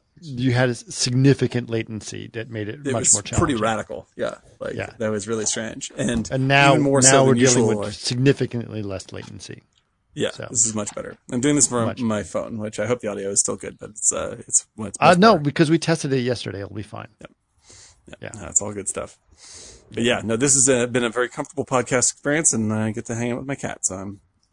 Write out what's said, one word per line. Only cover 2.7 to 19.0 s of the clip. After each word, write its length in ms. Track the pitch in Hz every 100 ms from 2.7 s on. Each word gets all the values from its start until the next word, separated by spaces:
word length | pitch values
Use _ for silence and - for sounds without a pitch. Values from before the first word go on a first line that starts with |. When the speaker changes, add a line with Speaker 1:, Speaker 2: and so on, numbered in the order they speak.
| 135 139
Speaker 2:
It 60 |
Speaker 1:
much 80 | 117
Speaker 2:
was 120 | - 107
Speaker 1:
more 60 |
Speaker 2:
pretty 120 | - 117
Speaker 1:
challenging. 240 | 160 120
Speaker 2:
radical. 460 | 110 110 - - - -
Yeah. 200 | 117 - - -
Like, 140 | - -
Speaker 1:
Yeah. 140 | 98 -
Speaker 2:
that 100 | 110
was 160 | 107 101
really 180 | 113 104
strange. 460 | - 110 135 - -
And 320 | 123 117 107
Speaker 1:
And 160 | 135 135
now, 240 | 139 139
Speaker 2:
even 120 | 135
more 180 | 139 139
Speaker 1:
now 80 | 131
Speaker 2:
so 140 | 135 135
Speaker 1:
we're 60 |
Speaker 2:
than 80 | 120
Speaker 1:
dealing 180 | 131 123
Speaker 2:
usual, 100 | 110
Speaker 1:
with 100 | 107
Speaker 2:
like 140 | 101
Speaker 1:
significantly 880 | 107 - 123 135 135 127 120 110 107
less 280 | 101 95 -
latency. 520 | 98 - 101 - - - _ _ _ _
Speaker 2:
Yeah, 180 | - -
Speaker 1:
So. 160 | - -
Speaker 2:
this 160 | 117 123
is 80 |
much 220 | 107 104 -
better. 220 | - - -
I'm 120 | 127
doing 140 | 139 147
this 120 | -
from 200 | 123 110
Speaker 1:
Much. 120 | 101
Speaker 2:
my 240 | 117 104
phone, 340 | 90 107 60 107
which 220 | 107 107
I 60 | 107
hope 160 | 123
the 80 | 107
audio 220 | 101 98
is 100 | 98
still 160 | - 104
good, 200 | 107 -
but 100 | 104
it's, 240 | 107 -
uh, 240 | - - 113 -
it's, 180 | - - -
well, 100 | 104
it's 100 | -
Speaker 1:
Uh, 60 | 147
Speaker 2:
much 80 | 175
Speaker 1:
no, 160 | 220
Speaker 2:
better. 100 | 185
Speaker 1:
because 260 | 143 - 151
we 80 | 160
tested 360 | - 165 147
it 60 | 135
yesterday. 420 | 123 120 113 98
It'll 120 | 98
be 100 | 98
fine. 260 | 101 110 110 _
Speaker 2:
Yep. 120 | - _ _ _ _ - - _ -
Yep. 100 | -
Speaker 1:
Yeah. 200 | - -
Speaker 2:
No, 60 | 82
it's 140 | -
all 100 | 104
good 140 | 104 95
stuff. 300 | -